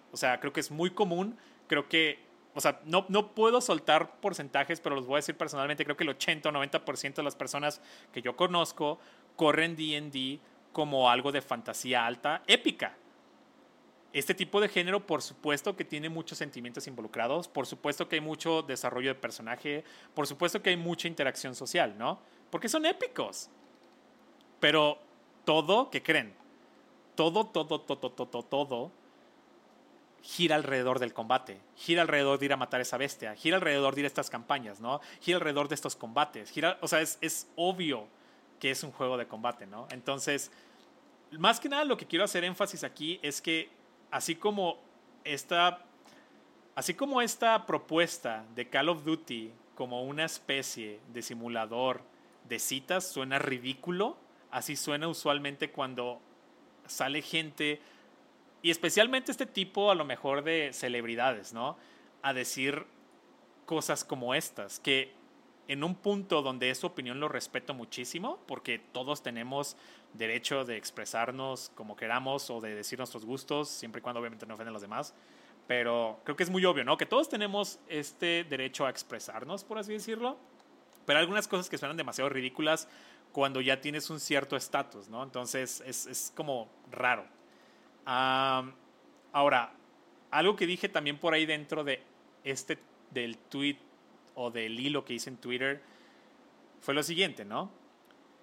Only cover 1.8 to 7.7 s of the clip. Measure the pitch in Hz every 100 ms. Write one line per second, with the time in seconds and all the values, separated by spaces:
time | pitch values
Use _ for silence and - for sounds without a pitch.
1.8 | 143 160 156 143 - - - 147 151 139
2.8 | 156 175 196 196 208 - 226 247 247 170
3.8 | - 156 160 - 202 170 143 139 139 165
4.8 | 156 139 127 143 147 156 156 143 139 147
5.8 | - 143 160 135 - 160 151 147 139 156
6.8 | - 135 139 139 147 - 131 143 147